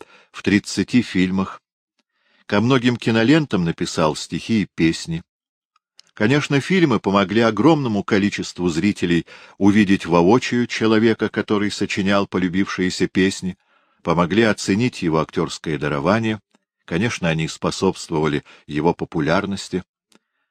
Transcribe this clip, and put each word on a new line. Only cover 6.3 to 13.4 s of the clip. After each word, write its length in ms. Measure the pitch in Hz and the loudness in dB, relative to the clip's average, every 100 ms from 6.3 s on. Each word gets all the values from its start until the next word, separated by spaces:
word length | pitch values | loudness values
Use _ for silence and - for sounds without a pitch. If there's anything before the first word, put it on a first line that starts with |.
| 147 - 143 | 2 2 -2
фильмы 400 | - 185 160 107 | 2 2 4 2
помогли 400 | - 98 95 107 | 2 2 2 2
огромному 640 | 117 107 131 156 131 101 - | 2 4 4 4 0 -2 0
количеству 640 | 104 101 - 90 - 90 | 0 0 -2 -8 -4 -2
зрителей 560 | 80 101 98 90 85 - - - _ | 0 0 0 0 0 -2 -14 -20 _
увидеть 480 | 98 101 98 98 85 | 4 4 4 2 2
воочию 600 | 85 87 123 - 120 120 | 2 4 4 2 -2 -2
человека, 600 | - 110 110 113 110 107 | -2 0 2 2 2 -2
который 440 | - 101 107 104 | -4 -2 -2 -2
сочинял 540 | - 101 - 95 101 98 | -4 -4 -2 0 0 0
полюбившиеся 840 | 95 92 90 98 - 92 - 92 | -2 -2 -2 -4 -2 -4 -2 -2
песни, 480 | - 95 - | 2 0 0